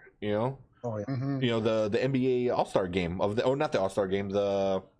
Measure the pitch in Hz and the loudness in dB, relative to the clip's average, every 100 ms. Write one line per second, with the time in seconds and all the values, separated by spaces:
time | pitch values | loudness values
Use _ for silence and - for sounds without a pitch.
0 | - - 104 104 127 135 - _ 120 107 | -18 -8 -2 0 -2 -4 -16 _ -8 -6
1 | 101 127 139 135 123 113 110 110 107 117 | -6 -4 -4 -2 0 0 2 0 0 0
2 | 131 131 131 123 120 - 185 117 92 92 | 0 2 2 2 0 0 0 0 0 0
3 | 85 92 101 110 127 139 151 101 95 - | 0 0 0 2 2 2 0 0 0 0
4 | 95 98 101 101 101 98 98 95 - | 0 0 0 0 2 2 2 0 -4